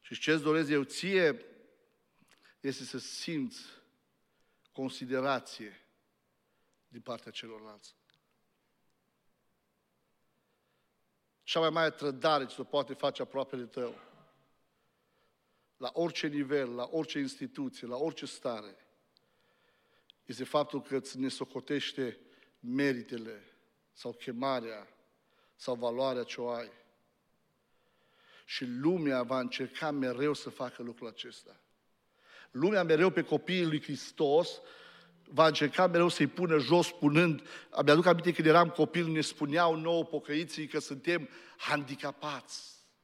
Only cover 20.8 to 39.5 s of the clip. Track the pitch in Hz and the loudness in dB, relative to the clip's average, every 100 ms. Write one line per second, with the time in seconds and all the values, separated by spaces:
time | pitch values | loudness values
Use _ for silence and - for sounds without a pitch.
20.8 | - 135 - 127 131 127 135 131 - 143 | -4 -6 -6 -6 -6 -4 -8 -10 -4 -4
21.8 | - - 127 107 - _ _ _ 120 127 | -4 -4 -6 -6 -20 _ _ _ -6 0
22.8 | 143 127 113 120 113 107 101 _ _ _ | 0 0 -6 -10 -12 -16 -20 _ _ _
23.8 | _ _ 123 120 - 120 135 131 113 107 | _ _ -12 -10 -10 -4 -2 -2 -4 -12
24.8 | 101 _ _ _ _ _ _ _ - 120 | -16 _ _ _ _ _ _ _ -6 -2
25.8 | 120 120 135 127 117 - 120 120 113 - | -2 0 0 0 -4 -6 -6 -6 -8 -16
26.8 | _ _ _ _ _ _ _ _ _ _ | _ _ _ _ _ _ _ _ _ _
27.8 | _ _ _ _ _ - - - 127 123 | _ _ _ _ _ -20 -12 -8 -6 0
28.8 | 147 185 151 131 120 131 123 - 127 - | 0 2 2 0 0 -2 -2 -4 -6 -4
29.8 | 160 147 131 120 147 139 - - 127 - | -4 -2 -2 0 -2 -2 -6 -8 -10 -8
30.8 | 120 117 120 107 123 110 - 98 _ _ | -12 -10 -14 -12 -14 -14 -20 -20 _ _
31.8 | _ _ _ _ _ - - 123 165 208 | _ _ _ _ _ -20 -14 0 2 4
32.8 | 170 156 185 175 - 151 - 180 170 151 | 4 6 6 4 0 0 0 0 0 0
33.8 | 143 139 - - 151 147 175 - - - | -4 -8 -8 0 4 4 2 -6 -16 -20
34.8 | - - - _ - 139 160 147 151 - | -20 -20 -20 _ -10 6 6 6 0 4
35.8 | 180 170 175 160 147 - 180 156 127 170 | 4 6 4 4 0 2 2 4 6 6
36.8 | 170 - 147 147 175 151 - - - - | 4 2 4 6 4 2 -4 -18 -10 0
37.8 | 143 151 175 170 170 165 160 160 170 - | 6 8 8 6 4 4 8 8 6 4
38.8 | 151 175 165 156 147 - 147 | 2 2 -2 0 -2 -4 -2